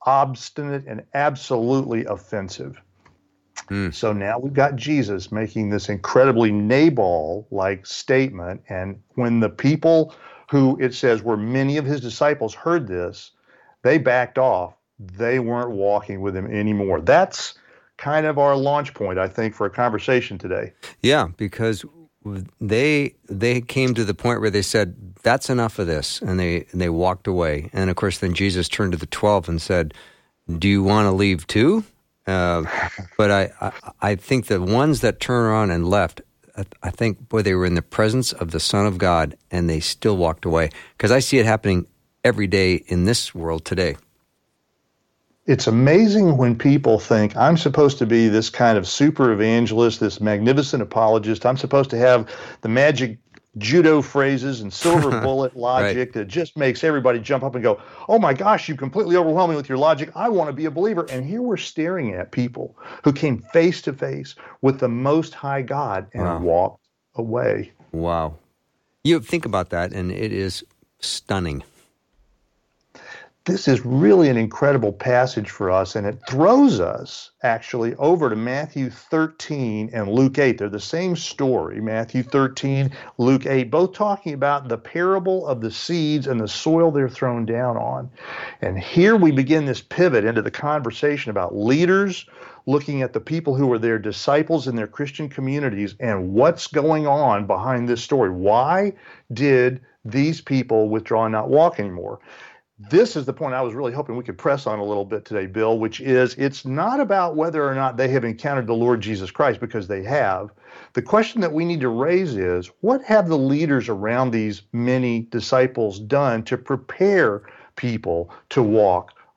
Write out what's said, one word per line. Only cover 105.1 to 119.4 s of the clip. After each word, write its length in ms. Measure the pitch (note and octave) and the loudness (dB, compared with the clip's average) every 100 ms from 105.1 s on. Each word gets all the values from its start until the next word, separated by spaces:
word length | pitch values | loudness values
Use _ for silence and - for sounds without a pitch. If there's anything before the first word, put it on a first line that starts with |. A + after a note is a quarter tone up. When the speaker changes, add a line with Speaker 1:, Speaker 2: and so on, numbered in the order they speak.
| G#2 | -8
Speaker 1:
today, 220 | - G#2 F#2+ | -6 -8 -6
Bill, 320 | G2+ A2 A2+ | -2 0 0
which 200 | A2 A2 | -2 -4
is 360 | C3+ B2+ B2+ | 0 2 2
it's 320 | - C#3 C#3 C3 | 0 -4 -4 -8
not 340 | C3+ G3 C#4 | -4 -2 -2
about 340 | A#3 G3 F3 | 0 0 0
whether 320 | D3+ E3 D#3 C#3+ | 0 -2 -2 -2
or 80 | |
not 220 | C3+ C3 A#2+ | 0 -2 0
they 120 | C3 | 0
have 140 | C3+ | 0
encountered 440 | A#2 A2 D3 C#3 A2+ | -2 -6 -4 -4 -2
the 80 | |
Lord 260 | A2+ A#2+ A#2 | 0 2 0
Jesus 300 | G#2+ G#2 F#2+ | -2 -6 -8
Christ, 300 | - C#3+ A#2 | -2 0 0
because 280 | A#2+ A2+ F#2 | -6 -8 -6
they 140 | G2 | -6
have. 480 | G2 C#3+ G#2+ F#2 G#2 _ - - - | -4 0 0 -2 -6 _ -20 -20 -10
The 80 | - | -8
question 400 | - G#3+ A3 A#3 | 0 2 2 -2
that 140 | F3 | -2
we 100 | D3+ | -2
need 160 | E3+ E3+ | -2 -2
to 80 | C3 | -2
raise 480 | A#2 C#3+ F3+ F3+ A2 | -2 0 0 0 -2
is, 340 | F2+ F2+ F2+ _ | -2 -2 -4 _
what 200 | G3 C4+ | -2 0
have 240 | C4+ G#3+ F3 | 2 2 4
the 100 | D#3 | 2
leaders 500 | C3 C#3+ D#3+ C3+ A2 | 2 2 2 0 0
around 420 | G2+ G#2+ A#2+ C3 | -4 -2 0 0
these 300 | A2+ G#2+ F#2+ _ | 0 -2 -6 _
many 460 | A#2+ A#2+ B2+ B2 A#2 | -4 0 0 0 -2
disciples 800 | A2+ A#2 - C3 B2+ B2+ A2 G2 | -4 -6 0 2 2 0 -4 -4
done 440 | G#2+ C#3 C#3 A2+ | -2 0 0 -2
to 160 | A2+ B2+ | -4 -6
prepare 880 | - C3+ - - F#3+ G3 B2+ G2+ - - - - | -4 -8 -6 -2 2 4 2 0 -8 -20 -20 -8
people 540 | B2 A2 F#2 E2+ E2+ - - | -6 -4 -4 -4 -4 -12 -4
to 120 | - | 0
walk 520 | A2 A2 G2+ F2+ - _ _ - | 4 4 4 2 -2 _ _ -8